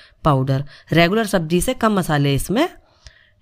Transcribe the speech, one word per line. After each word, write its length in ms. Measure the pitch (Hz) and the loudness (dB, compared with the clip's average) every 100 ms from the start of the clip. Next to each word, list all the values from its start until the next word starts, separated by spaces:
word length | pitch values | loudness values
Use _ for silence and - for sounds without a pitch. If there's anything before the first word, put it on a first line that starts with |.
| - _ | -20 _
पाउडर। 400 | 165 135 131 135 143 - - | 0 2 0 -2 -6 -14 -2
रेगुलर 340 | 156 170 214 220 | 2 2 2 0
सब्जी 340 | 196 156 175 | -2 0 -2
से 140 | 170 | -2
कम 180 | 254 226 | -2 0
मसाले 420 | 202 165 147 143 | 0 0 0 0
इसमें 340 | 135 - 208 320 - _ _ - _ _ _ | 0 -2 -2 -2 -4 _ _ -20 _ _ _